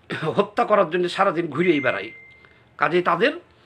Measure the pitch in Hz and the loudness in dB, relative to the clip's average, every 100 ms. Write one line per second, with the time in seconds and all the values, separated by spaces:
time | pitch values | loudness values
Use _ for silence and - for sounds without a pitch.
0 | - - 160 139 202 - 233 208 170 180 | -12 -6 -4 -2 -2 0 2 2 2 0
1 | 175 - 196 160 165 139 180 147 127 101 | -2 0 0 0 -4 -2 2 2 0 -2
2 | 110 - - - - _ _ - 147 175 | -6 -14 -20 -20 -20 _ _ -2 0 2
3 | 180 165 254 339 - _ | 0 2 0 -2 -16 _